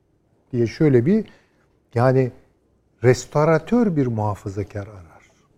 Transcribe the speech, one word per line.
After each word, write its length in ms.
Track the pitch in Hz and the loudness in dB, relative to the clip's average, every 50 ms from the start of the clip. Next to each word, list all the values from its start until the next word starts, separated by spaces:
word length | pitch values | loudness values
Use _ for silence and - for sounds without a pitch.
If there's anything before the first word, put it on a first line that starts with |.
| _ _ _ _ _ _ _ _ _ _ | _ _ _ _ _ _ _ _ _ _
diye 160 | - 120 117 | -2 -2 -2
şöyle 380 | 107 - - 160 147 131 120 117 | -2 -2 0 0 4 4 4 4
bir, 200 | 160 208 220 202 - - _ _ _ _ _ _ _ _ _ _ _ - | 2 0 0 -2 -6 -14 _ _ _ _ _ _ _ _ _ _ _ -4
yani 380 | 117 123 131 127 131 131 120 - - _ _ _ _ _ _ _ _ _ _ _ _ 113 | 0 0 2 2 2 0 -2 -6 -14 _ _ _ _ _ _ _ _ _ _ _ _ 2
restoratör 920 | 123 120 - - - - 147 151 160 160 156 - - 226 247 240 214 165 | 2 2 2 -2 -4 -2 0 2 2 0 0 0 -2 0 0 0 0 0
bir 120 | 147 131 | -2 -2
muhafazakar 800 | 123 113 107 107 107 101 - - 107 92 104 98 - - 101 98 | -2 -2 -4 -4 -4 -6 -6 -10 -10 -8 -8 -10 -8 -10 -12 -12
arar. 360 | 110 104 95 85 80 - - _ _ _ _ _ _ _ | -12 -16 -20 -20 -20 -20 -20 _ _ _ _ _ _ _